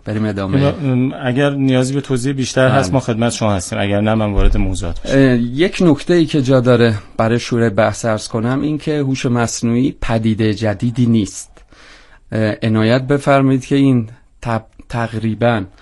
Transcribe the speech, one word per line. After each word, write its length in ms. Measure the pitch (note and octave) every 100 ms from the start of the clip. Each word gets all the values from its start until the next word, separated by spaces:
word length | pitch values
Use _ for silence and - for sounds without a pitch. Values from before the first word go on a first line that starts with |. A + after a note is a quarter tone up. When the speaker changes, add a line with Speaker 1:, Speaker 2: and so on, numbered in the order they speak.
| -
Speaker 1:
بریم 200 | G#2+ G#2+
ادامه. 380 | G2 F#2+ C#3
Speaker 2:
ام، 500 | C#3 F3+ C#3 B2+ C3 -
اگر 260 | C3 B2 C#3+
نیازی 440 | C#3 C3+ B2+ C3
به 80 | C#3
توضیح 320 | - C3 B2+
بیشتر 360 | C#3 B2 - C3
هست، 200 | C3+ C3
Speaker 1:
بله. 40 |
Speaker 2:
ما 60 | C3+
خدمت 320 | B2 A2 A#2
شما 220 | - A2
هستیم، 260 | G2+ - A2
اگر 220 | G2+ G2+
نه 120 | G#2+
من 200 | A2 G#2+
وارد 240 | G2 G2 G#2
موضوعات 440 | F#2+ F#2+ F2 -
بشم. 120 | -
Speaker 1:
اه، 240 | C#3 C3+ A#2+
یک 400 | A#2+ C3 F#3+ - F3+
نکته 280 | C#3 -
ای 120 | F3 D#3
که 160 | D#3
جا 180 | B2+ C3+
داره 360 | A#2+ A#2+ A#2 G#2 - -
برای 220 | A2+ A#2
شروع 300 | - A#2+ A#2
بحث 360 | G2+ G#2+ G2+ A#2
عرض 220 | G#2+ -
کنم 340 | A#2+ A2+ C3
این 160 | D3 D3+
که 220 | - D3+
هوش 260 | C3+ C3+ C3
مصنوعی 720 | A#2+ A#2 - A#2 A#2+ C3+ -
پدیده 520 | - A2+ A2+ G#2+ A2
جدیدی 520 | G2+ A2 G2 A#2+ A#2+ A#2
نیست. 460 | A2+ F#2+ - - - - - - - - - -
اه، 240 | G#2+ G#2+ -
عنایت 380 | A#2 A2 A2 B2+
بفرمایید 640 | C3 C#3+ C#3+ C#3 C3+ C3 -
که 100 | C#3
این 340 | C#3 B2 A2+ - _ _
تب-، 420 | A#2+ A2+ - - -
تقریباً، 760 | A#2+ A2+ A2 A2+ G#2+ A#2+ A#2 F#2 -